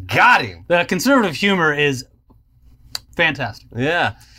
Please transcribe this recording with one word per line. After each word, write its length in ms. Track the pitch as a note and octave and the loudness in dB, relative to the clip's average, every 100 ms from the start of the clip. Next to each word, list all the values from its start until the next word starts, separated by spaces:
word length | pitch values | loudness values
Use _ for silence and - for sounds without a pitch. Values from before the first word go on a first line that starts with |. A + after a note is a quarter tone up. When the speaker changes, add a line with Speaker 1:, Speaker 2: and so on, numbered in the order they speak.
| F#2 | -4
Speaker 1:
Got 360 | E3 A3+ A3 | 2 4 4
him. 220 | A#2 E2+ - | 0 -10 -2
Speaker 2:
The 180 | E3+ F3 | 0 0
conservative 500 | F#3 A#3+ C#4 G3+ C3+ | -2 2 2 0 -2
humor 360 | G3+ F#3+ D#3+ | -2 0 0
is 320 | D3 D3 C3 - _ _ _ _ _ _ _ _ - - - | 0 0 -2 -8 _ _ _ _ _ _ _ _ -16 -10 -2
fantastic. 520 | E3 C#3+ A#2+ - - A2 | -2 -2 -8 -12 -14 -6
Speaker 1:
Yeah. 380 | C#3 E3+ B2 - - | -2 -2 -2 -6 -16